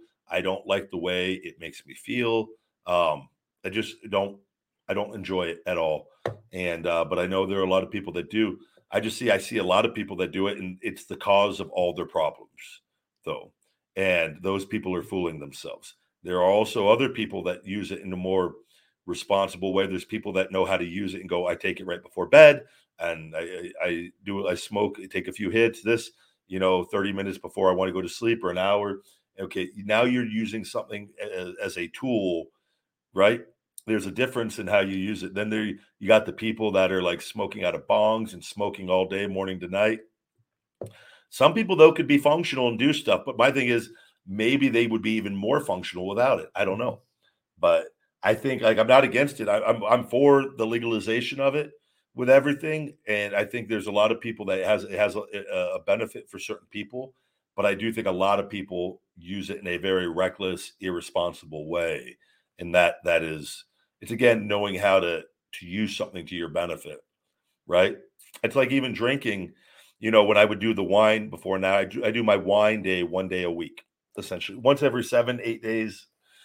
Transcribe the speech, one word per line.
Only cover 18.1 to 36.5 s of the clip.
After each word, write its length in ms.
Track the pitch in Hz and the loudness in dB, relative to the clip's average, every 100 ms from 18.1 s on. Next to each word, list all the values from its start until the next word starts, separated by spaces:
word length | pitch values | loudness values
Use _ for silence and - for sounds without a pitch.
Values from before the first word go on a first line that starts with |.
a 40 | 92 | -6
more 380 | 92 95 90 - _ _ _ _ - | -2 0 0 -4 _ _ _ _ -12
responsible 680 | 87 - 98 95 90 95 | -8 -2 0 0 -2 -2
way. 140 | 95 98 | 0 -2
There's 180 | 92 | -4
people 280 | - 110 104 | -8 -10 -4
that 160 | 95 92 | -4 -2
know 140 | 95 | 0
how 120 | 87 92 | 0 0
to 80 | |
use 300 | 85 87 98 | -2 -6 -8
it 60 | 92 | -8
and 100 | 92 | -6
go, 160 | 87 87 | -4 -2
"I 80 | |
take 260 | 85 95 92 | -4 -4 -6
it 60 | 92 | -8
right 160 | 87 | -10
before 240 | - - 87 | -10 -8 8
bed, 380 | 147 151 143 - _ _ - | 12 12 10 0 _ _ -8
and 360 | 85 82 80 | -8 -6 -10
I, 60 | 78 | -10
I, 320 | 85 90 87 92 | -8 -10 -12 -6
I 280 | 90 85 87 - | -4 -4 -6 -12
do, 240 | 98 98 98 | -8 -4 -2
I 60 | |
smoke, 440 | 90 - 104 104 - | -4 -2 0 0 -2
I 60 | 95 | -10
take 220 | 95 90 | -8 -8
a 40 | |
few 180 | 90 101 | -6 -2
hits, 320 | 104 113 113 | 2 2 2
this, 280 | 104 117 - - _ _ - | 0 0 -2 -18 _ _ -10
you 120 | 95 | 0
know, 260 | 95 92 | 2 2
thirty 280 | 87 101 98 | 0 -2 -2
minutes 260 | 98 98 92 | -4 -6 -8
before 320 | 85 - 95 | -10 0 2
I 40 | |
wanna 180 | 90 95 | 4 2
go 100 | 90 | -2
to 60 | 87 | -6
sleep 340 | - 117 113 | -4 -2 0
or 80 | 92 | -2
an 80 | 87 | 0
hour." 420 | 95 104 101 98 - _ _ - | 2 2 0 -6 -12 _ _ -12
Okay, 280 | 95 101 90 - | -10 -6 -8 -8
now 280 | 101 107 | 0 2
you're 220 | 127 123 117 | 2 2 -2
using 380 | 107 110 110 | -4 -4 -6
something 460 | 92 120 - 104 104 - | -8 -8 -8 -12 -14 -14
a-, 320 | 104 92 92 90 | -10 -8 -8 -8
as 140 | 101 90 | -8 -8
a 120 | 87 | -10
tool, 580 | - 131 117 95 85 76 _ _ _ _ _ _ | -8 -4 -2 0 -2 -6 _ _ _ _ _ _
right? 280 | 95 98 120 - _ _ _ - | 2 4 2 -4 _ _ _ -4
There's 200 | 110 95 | -4 -2
a 40 | |
difference 480 | - 127 127 110 107 | -4 -4 -2 -6 -6
in 80 | 98 | 0
how 140 | 104 | 0
you 160 | 98 95 | 2 -2
use 260 | 98 101 | -4 -6
it. 120 | 92 | -8
Then 140 | 95 107 | -6 -4
there, 160 | 107 | -4
you 440 | 107 - _ - 98 | -4 -8 _ -4 4
got 180 | 110 - | 4 4
the 60 | |
people 400 | - 117 | -4 -4